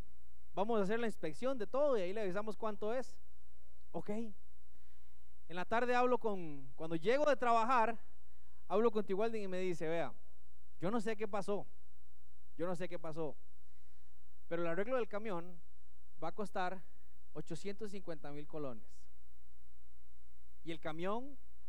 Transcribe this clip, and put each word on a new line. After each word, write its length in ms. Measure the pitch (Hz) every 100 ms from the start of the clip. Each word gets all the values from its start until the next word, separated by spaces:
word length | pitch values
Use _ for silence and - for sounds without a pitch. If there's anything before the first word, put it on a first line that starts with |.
| - - - - -
vamos 280 | - 214 220
a 20 |
hacer 160 | 190 233
la 80 | 226
inspección 500 | - 160 143 254 262
de 80 | 196
todo 320 | 262 294 226
y 40 |
ahí 100 | 175
le 100 | 208
avisamos 360 | 196 190 214 190
cuánto 360 | 214 202 214
es". 240 | 254 240 - - - - - - - -
Ok. 180 | 175 180
En 1500 | 214 226 - - - - - - - - - - - - 175
la 80 |
tarde 320 | 180 226 240 247
hablo 220 | 247 233
con, 560 | 226 196 160 143 135 -
cuando 220 | 160 165
llego 280 | 185 277 302
de 120 | 269
trabajar, 600 | 240 233 220 254 220 220 - - - - - - -
hablo 240 | 196 233
con 140 | 214 202
T 80 |
Walding 300 | 190 233 220
y 40 | 196
me 120 | 180
dice, 280 | 185 170 160
"Vea, 260 | 165 131 - - - - - - -
yo 100 | 170
no 80 | 233
sé 160 | 208 208
qué 100 | 214
pasó, 420 | 202 185 202 - - - - - - - - - -
yo 100 | 175
no 80 | 165
sé 140 | 180
qué 100 | 175
pasó, 380 | 160 156 151 - - - - - - - - - - - -
pero 120 | 170
el 60 | 170
arreglo 300 | 165 208 262
del 100 | 214
camión 540 | 202 220 175 175 170 - - - - - -
va 80 | 165
a 60 | 190
costar 480 | 196 196 180 185 - - - - -
ochocientos 580 | 151 - 160 196 196 214
cincuenta 380 | 196 175 151 143
mil 140 | 147 147
colones. 400 | 160 139 113 - - - - - - - - - - - - - - - - - - 156
Y 60 |
el 100 | 165
camión 560 | 165 160 185 226 277 269 - -